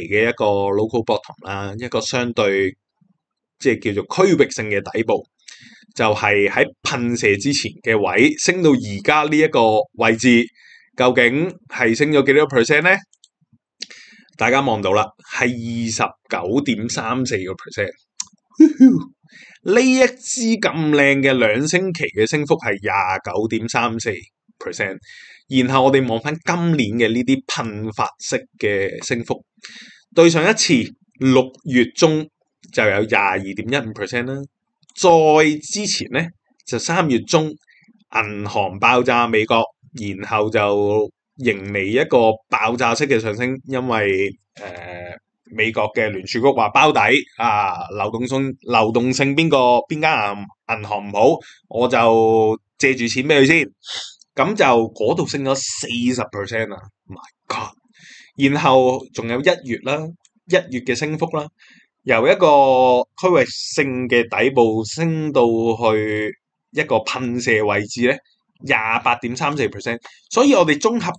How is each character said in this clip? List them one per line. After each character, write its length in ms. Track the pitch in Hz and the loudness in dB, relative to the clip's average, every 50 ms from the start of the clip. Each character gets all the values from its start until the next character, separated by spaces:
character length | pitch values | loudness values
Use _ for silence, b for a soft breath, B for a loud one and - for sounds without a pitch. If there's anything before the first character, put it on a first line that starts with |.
| 90 82 | -6 -2
嘅 200 | 98 104 113 117 | 0 0 0 0
一 40 | 117 | 0
個 120 | - 117 104 101 101 101 98 98 | 0 0 0 0 0 -2 -2 -2
local 300 | 101 110 113 - 120 110 | -2 -2 -2 -2 -4 -2
bottom 420 | - 110 101 - - 156 - - | -2 -2 -4 -4 -10 -20 -18 -12
啦， 260 | 95 98 98 101 98 101 107 | -10 -10 -8 -8 -10 -10 -10
一 100 | 123 120 | -12 -6
個 120 | - 117 | -6 -6
相 320 | 107 - - 127 123 120 113 | -6 -2 -4 -4 -4 -2 -2
對 420 | 120 110 101 98 98 98 92 95 _ _ _ _ _ _ _ _ _ _ _ _ _ _ _ _ _ | 0 0 0 2 0 0 -2 -4 _ _ _ _ _ _ _ _ _ _ _ _ _ _ _ _ _
即 100 | - 135 | 0 0
係 240 | 113 107 - 110 101 | 0 0 -2 -4 -4
叫 80 | 101 92 | -4 -6
做 240 | - - - 190 | -6 0 2 4
區 60 | 202 175 | 4 4
域 180 | 160 135 - | 4 2 2
性 180 | - - 113 107 | 0 -8 -6 -4
嘅 140 | 104 98 101 98 - | -4 -4 -6 -4 -4
底 120 | 110 113 | -4 -2
部， 200 | 110 107 95 - _ _ _ B B B B B B B B B B _ | 0 -2 -2 -4 _ _ _ B B B B B B B B B B _
就 120 | - 120 110 104 | -2 0 0 0
係 360 | - 113 104 104 101 101 98 | 0 0 0 2 2 2 0
喺 180 | - 123 131 - - _ _ | 2 0 -2 -2 -2 _ _
噴 340 | - 147 127 120 120 120 | -6 -6 -4 -4 -4 -4
射 200 | 113 - 107 101 | 0 0 0 0
之 160 | 101 101 143 143 | 0 0 -4 -4
前 180 | 143 - 107 - - _ | -4 -4 -8 -10 -8 _
嘅 140 | 120 113 | -2 0
位， 360 | 107 101 90 90 104 123 151 151 - | 0 0 0 2 2 2 2 2 0
升 220 | - - 180 185 175 | -2 -2 -2 2 4
到 80 | 156 | 4
而 200 | 139 120 107 104 101 101 101 | 2 2 0 -6 -10 -4 -2
家 180 | - 151 156 147 | 0 2 2 0
呢 160 | 151 156 151 | 0 2 2
一 80 | 156 156 | 2 2
個 300 | 151 135 117 110 110 107 107 - _ - | 2 2 2 4 4 2 0 -2 _ -2
位 180 | 113 113 113 | 0 0 0
置， 280 | 110 110 131 120 117 120 - b b b b b b b b b | 2 4 4 4 4 4 0 b b b b b b b b b
究 160 | - 127 127 123 | 0 0 2 4
竟 340 | 127 120 120 123 143 165 185 - - _ _ | 4 2 2 2 0 -4 -4 -6 -12 _ _
係 260 | - - 127 113 113 | -6 -2 0 0 2
升 160 | 117 147 147 | 0 0 2
咗 160 | 151 143 131 | 2 2 4
幾 60 | 127 135 | 4 4
多 160 | 147 151 139 | 4 2 2
percent 340 | 135 123 117 - 151 147 156 | 2 0 2 2 2 2 2
呢？ 80 | 180 190 190 - _ _ _ _ _ _ _ _ _ _ _ _ _ _ _ - B B B B B B B B B B | 2 0 0 -2 _ _ _ _ _ _ _ _ _ _ _ _ _ _ _ -20 B B B B B B B B B B
大 140 | - 113 120 | -2 0 2
家 100 | 123 135 | 2 2
望 220 | 139 131 113 104 98 | 2 0 -2 0 0
到 100 | 95 95 | 0 0
啦， 140 | 104 101 95 - _ _ - - | 0 0 -2 -6 _ _ -12 -6
係 120 | - 131 | -2 -2
二 440 | 123 123 120 117 117 117 117 117 113 | -2 -2 -4 -8 -8 -6 -6 -6 -6
十 120 | 104 - 113 98 - _ _ _ | -4 -4 -4 -6 -6 _ _ _
九 320 | - 90 85 90 110 143 143 | -8 -6 -4 -2 -2 -2 0
點 260 | 139 117 101 107 120 | -2 -4 -4 -4 -6
三 360 | - 156 120 113 123 131 127 | -6 -6 -6 -4 -4 -4 -4
四 120 | 123 120 | -4 -4
個 160 | 98 95 90 92 | -4 -4 -6 -10
percent。 380 | - - - - - 101 90 - _ _ _ _ _ - - _ _ _ _ _ - 311 302 - - 254 262 196 165 - - _ _ _ B B B B B B B _ | -12 -14 -14 -8 -6 -6 -6 -8 _ _ _ _ _ -16 -16 _ _ _ _ _ 4 6 6 8 6 6 6 6 4 -2 -8 _ _ _ B B B B B B B _
呢 180 | 180 190 240 | 2 2 4
一 200 | 262 262 254 262 | 4 4 4 4
支 400 | 262 247 247 - - - - 262 233 226 226 202 | 2 2 0 -4 -10 -10 -8 -4 0 0 0 0
咁 320 | - - - 160 160 151 | 0 -4 -2 -2 0 2
靚 300 | 147 147 139 139 139 139 | 2 4 4 4 2 2
嘅 120 | 135 135 131 | 2 2 2
兩 340 | 127 117 107 107 120 143 156 | 2 2 2 0 0 -2 -2
星 240 | 180 180 190 190 170 | -2 -2 -2 -2 -6
期 120 | 170 156 | -6 -8
嘅 220 | - - 104 110 | -6 -2 -2 -2
升 180 | 113 - 151 147 | 0 0 -4 0
幅 80 | 143 160 | 0 -2
係 140 | - - 117 104 98 | -2 -2 -6 -6 -4
廿 120 | 98 104 95 98 95 92 92 95 - | -4 -4 -2 -2 -2 -2 -4 -6 -6
九 260 | 101 90 98 107 110 | -6 -6 -4 -4 -2
點 200 | 117 110 107 117 | -4 -4 -6 -4
三 320 | - 127 117 120 113 117 | -4 -2 -2 -2 -4 -4
四 100 | - 117 98 90 - _ _ _ _ _ _ _ | -6 -6 -8 -8 -12 _ _ _ _ _ _ _
percent， 380 | - - 175 - 214 190 - - B B B B B B B B B B | -14 -12 -8 -6 -6 -6 -6 -10 B B B B B B B B B B
然 200 | 135 131 127 123 | 0 0 0 2
後 160 | 135 135 131 | 2 4 4
我 80 | 135 135 | 4 4
哋 140 | 135 131 123 | 4 2 0
望 100 | 139 123 | -4 -4
返 160 | 113 147 156 165 - | -4 -6 -8 -6 -4
今 120 | - 170 175 170 170 160 | -4 -2 0 0 0 2
年 140 | 147 120 101 107 117 | 2 0 -2 0 0
嘅 140 | 120 107 113 | 0 2 2
呢 120 | 120 123 | 0 0
啲 200 | 120 135 135 131 | 0 0 -2 -2
噴 480 | - - - 131 113 104 104 107 110 107 | -8 -8 -6 -6 -8 -8 -8 -8 -8 -6
發 160 | - 113 - - _ | -6 -6 -6 -6 _
式 240 | - - - 123 - _ _ _ | -10 -6 -6 -6 -6 _ _ _
嘅 460 | - 104 101 98 98 95 - - - | -2 -2 0 0 -2 -4 -6 -8 -6
升 180 | - 131 117 117 | -6 -4 -6 -4
幅， 220 | - - - - _ _ _ B B B B B B B B B B _ | -6 -8 -8 -8 _ _ _ B B B B B B B B B B _
對 160 | - 165 170 | 6 6 6
上 120 | 165 160 156 190 | 6 4 2 2
一 60 | 220 | 2
次 200 | 220 - - 165 120 104 - - _ _ _ _ _ | 0 2 2 2 2 0 -2 -8 _ _ _ _ _
六 260 | 131 131 131 131 127 127 - - _ | 2 4 4 4 2 2 -6 -14 _
月 200 | - 127 123 117 - - | -2 2 2 2 2 2
中 340 | - 175 160 156 156 156 151 _ _ _ _ _ _ _ - - | 2 2 4 4 2 -4 -6 _ _ _ _ _ _ _ -6 -2
就 100 | - 110 | 0 0
有 200 | 107 95 101 107 | 2 2 0 0
廿 180 | 110 117 101 | 0 0 0
二 180 | 101 98 92 98 | 2 0 0 -2
點 180 | 95 98 98 | -6 -8 -10
一 200 | 101 101 110 131 | -10 -6 -4 -4
五 160 | 143 120 110 104 | -4 -4 -6 -10
percent 320 | 98 101 95 123 120 120 | -10 -10 -6 -6 -6 -6
啦， 100 | 127 135 139 139 - _ _ _ _ _ _ _ _ _ | -6 -8 -10 -12 -16 _ _ _ _ _ _ _ _ _
再 600 | - - 180 170 165 156 156 151 156 156 156 151 151 | 2 4 6 6 6 6 6 6 6 6 4 2 -2
之 260 | - - - 208 208 | -6 -10 -8 -6 -6
前 220 | 208 - - - - | -4 -6 -6 -6 -6
呢， 160 | 123 139 170 170 - _ _ _ _ _ _ | -4 -6 -6 -6 -10 _ _ _ _ _ _
就 120 | - - 113 | -8 -8 -6
三 300 | - - 165 175 170 151 | -4 -2 -2 0 0 2
月 100 | 127 113 | 0 0
中 280 | - - - 160 156 156 | 0 2 0 0 0 0
銀 1000 | 151 - _ _ _ _ _ _ _ _ _ _ - 110 110 104 104 101 104 98 | -6 -12 _ _ _ _ _ _ _ _ _ _ -4 -4 -4 -4 -6 -8 -8 -6
行 300 | - 110 101 92 95 101 | -4 -4 -4 -4 -4 0
爆 240 | 117 120 127 123 123 | 2 4 4 4 2
炸 240 | 123 120 120 120 | 2 2 2 2
美 180 | 113 113 110 110 | 2 0 0 0
國， 180 | 110 120 113 110 - - _ _ _ _ | 2 2 0 0 -2 -6 _ _ _ _
然 360 | 135 107 101 95 92 104 - | -12 -10 -10 -10 -10 -8 -4
後 200 | 113 107 104 110 | -2 -2 -2 0
就 600 | 110 110 104 101 101 101 101 101 104 107 107 - - _ _ _ _ | 0 0 2 2 2 0 0 0 0 0 -2 -2 -6 _ _ _ _
迎 360 | - 131 120 104 98 95 101 101 | -4 -2 -2 -2 -2 -6 -6 -4
嚟 100 | 101 95 | -4 -4
一 180 | 98 107 127 127 - | 0 0 0 0 2
個 240 | - 127 117 110 110 - _ _ | 2 4 4 4 2 0 _ _
爆 260 | - 107 107 110 120 | -4 -2 -2 -2 -2
炸 180 | 123 131 117 117 | 0 0 -2 0
式 120 | 117 147 | -2 0
嘅 140 | 139 139 113 | 0 0 0
上 140 | 110 110 104 | 0 -2 -6
升， 180 | 110 123 127 131 131 - | -4 -6 -6 -6 -8 -10
因 220 | 131 135 127 127 127 | -8 -6 -6 -4 -2
為， 420 | 117 110 104 101 95 92 98 98 95 - _ _ _ | -2 0 0 0 0 0 -2 -4 -6 -12 _ _ _
呃， 640 | - - 95 87 87 87 90 90 87 87 87 87 - _ _ _ _ _ _ - | -18 -16 -16 -14 -14 -16 -14 -14 -14 -14 -16 -18 -20 _ _ _ _ _ _ -6
美 200 | 107 110 110 110 | -4 -4 -2 -2
國 100 | 113 107 104 - | -4 -4 -4 -2
嘅 160 | 123 110 107 | -2 -2 -2
聯 120 | 101 95 92 | -4 -8 -10
儲 80 | 95 - | -8 -6
局 80 | 120 | 0
話 280 | 117 139 131 123 113 104 | 2 2 2 2 0 0
包 240 | - 135 143 156 139 | 2 2 2 4 4
底 80 | 120 104 110 123 147 - - _ | 2 2 4 2 2 0 -4 _
啊， 380 | - 113 117 107 104 101 95 90 87 87 85 95 104 | -4 -2 0 0 0 0 -2 -4 -6 -10 -10 -6 -6
流 100 | 98 104 | -6 -4
動 140 | 110 113 123 | -4 -6 -6
性， 300 | 123 131 135 135 135 131 - | -4 -4 -4 -4 -4 -8 -10
流 320 | _ 107 120 113 110 107 110 | _ 0 2 2 2 2 2
動 200 | 120 120 127 127 | 0 0 0 0
性 220 | 135 143 139 139 | 0 0 0 2
邊 140 | 147 165 165 | 2 2 2
個， 80 | 147 135 127 123 123 120 - - | 2 4 4 4 2 2 0 -4
邊 120 | 165 151 | -6 -2
間 360 | 156 156 156 123 107 101 101 | -2 0 0 0 -2 -4 -6
銀， 420 | 101 101 101 - _ _ - 117 110 | -8 -12 -16 -18 _ _ -8 -8 -8
銀 80 | 104 98 | -6 -6
行 200 | 104 101 101 101 | -8 -8 -6 -6
唔 20 | 101 | 0
好， 260 | 101 110 135 165 - B B B B B _ | 4 4 4 4 2 B B B B B _
我 200 | - 113 123 120 | -4 -2 0 2
就 720 | 123 120 117 113 113 113 113 110 113 113 110 107 110 110 - _ _ _ | 2 4 4 4 4 4 4 4 4 4 2 2 0 -2 -8 _ _ _
借 160 | - 131 131 | 0 0 0
住 140 | 120 117 117 | 0 -2 -4
錢 160 | 113 131 127 | -4 -4 0
畀 160 | 151 156 139 | 2 4 4
佢 60 | 135 | 6
先， 200 | 131 165 165 139 98 - _ B B B B B B B B _ _ _ | 6 4 2 2 -2 -8 _ B B B B B B B B _ _ _
咁 220 | - 131 - 214 | -2 -2 -2 2
就 100 | 208 185 | 2 2
嗰 520 | 135 123 117 113 113 - - 107 110 160 | 4 4 4 2 0 -4 -4 -2 -2 -2
度 100 | 170 - | -2 -4
升 160 | - - 143 135 | -4 -6 -6 -2
咗 100 | 135 135 | -2 -2
四 320 | - - - - - - - | -4 -4 -8 -8 -10 -8 -8
十 320 | 120 120 120 123 127 123 110 - | -6 -2 -2 -2 -2 -2 -6 -8
percent 420 | - 104 101 98 117 113 110 104 98 | -8 -10 -10 -6 -6 -6 -6 -6 -8
啊， 60 | 90 104 101 _ _ _ _ | -14 -16 -20 _ _ _ _
My 100 | 95 - - - _ _ _ _ | -20 -20 -20 -20 _ _ _ _
God！ 260 | - - 110 - - _ _ _ B B B B B B B B B | -10 -10 -10 -12 -16 _ _ _ B B B B B B B B B
然 260 | - 139 135 139 151 165 | 0 0 0 0 2 2
後 420 | 151 131 131 131 127 127 135 135 - _ | 4 4 4 4 4 0 -2 -8 -12 _
仲 160 | - 113 113 | -10 -8 -6
有 120 | 120 127 | -6 -2
一 40 | 147 180 175 175 - 131 | 0 0 -2 -2 -4 -8
月 80 | 117 - - | -8 -8 -6
啦， 160 | 131 143 151 156 160 170 _ _ _ _ _ _ | -6 -6 -6 -6 -10 -14 _ _ _ _ _ _
一 80 | - 175 | -2 -2
月 260 | 180 175 175 127 123 123 | -2 -2 -2 -10 -8 -4
嘅 120 | - - | -4 -4
升 240 | - 156 151 156 156 | -4 -4 -6 -4 -4
幅 80 | 165 165 - | -6 -4 -4
啦， 80 | 156 147 156 _ b b b b b b b _ _ _ | -8 -8 -8 _ b b b b b b b _ _ _
由 240 | 131 123 113 117 147 | 0 0 2 4 2
一 60 | 196 | 4
個 680 | 202 185 156 147 143 139 135 131 127 131 127 123 123 123 - _ - | 4 6 6 6 6 6 6 4 4 4 4 4 2 0 -4 _ -2
區 220 | - 185 180 151 127 | 0 2 4 4 2
域 20 | - | 2
性 580 | - - - - - - 147 135 127 127 127 120 | -2 -12 -12 -8 -2 -2 -2 -2 -2 -6 -4 0
嘅 140 | 123 120 117 110 | 2 0 0 0
底 220 | - 95 113 135 | -2 -2 0 0
部 340 | 135 127 117 110 110 110 110 | 4 4 2 4 2 -2 -4
升 480 | 110 - 156 165 165 160 160 156 151 139 | -6 -6 -4 -4 -2 -2 -2 -4 -2 2
到 100 | 139 123 | 2 2
去 880 | 117 113 113 113 117 113 110 117 113 110 107 107 107 107 107 107 104 98 - _ _ _ _ _ _ | 4 2 0 0 -2 -2 0 0 0 0 0 -2 -2 -4 -4 -4 -6 -8 -12 _ _ _ _ _ _
一 120 | _ 139 156 | _ -6 -2
個 120 | 147 127 110 | 0 -2 -2
噴 440 | 110 - - 127 127 120 120 123 120 | -2 -4 -8 -6 -6 -6 -6 -4 0
射 180 | 123 117 107 107 | 0 0 2 2
位 200 | 104 101 104 104 | 0 -2 -2 -4
置 220 | 101 - 120 120 123 | -6 -6 -2 0 0
呢， 60 | 143 - _ _ _ _ _ _ _ _ - | 0 -2 _ _ _ _ _ _ _ _ -4
廿 140 | 135 135 113 110 113 113 120 - | -2 -2 -2 -2 -2 -4 -2 0
八 140 | 131 120 | -2 -2
點 200 | 120 - 117 123 | -2 -4 -8 -8
三 200 | 127 160 143 147 | -4 -4 -4 -2
四 100 | 147 123 | -2 -4
percent。 320 | 104 - 101 - 120 120 117 B B B B B B | -4 -4 -8 -8 -8 -8 -8 B B B B B B
所 140 | - 226 262 | 0 2 4
以 100 | 285 269 | 4 4
我 100 | 202 175 | 4 4
哋 140 | 156 147 143 | 2 2 0
綜 220 | - 220 240 240 | 0 -2 -2 0
合 120 | 175 180 175 | -4 -6 -8